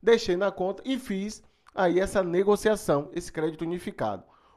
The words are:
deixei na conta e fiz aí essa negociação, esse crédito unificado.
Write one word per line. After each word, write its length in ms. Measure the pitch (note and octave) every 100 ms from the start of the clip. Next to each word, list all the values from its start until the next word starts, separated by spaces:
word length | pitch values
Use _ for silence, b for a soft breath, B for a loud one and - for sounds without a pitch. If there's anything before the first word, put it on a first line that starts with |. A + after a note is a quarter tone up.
deixei 360 | G3+ A3+ G#3+ F3+
na 120 | G3+
conta 320 | F#3+ F#3 F#3+ B3+
e 120 | C4
fiz 460 | - F#3+ G#3 - - b b -
aí 240 | F3+ F3
essa 240 | F#3+ G3
negociação, 840 | F3+ F3 G3+ G3+ G#3+ G#3 - C#3+ D3
esse 220 | E3+ -
crédito 300 | - D#3+ D#3
unificado. 600 | E3 F3 G#3 - A2+ F#2+ - b b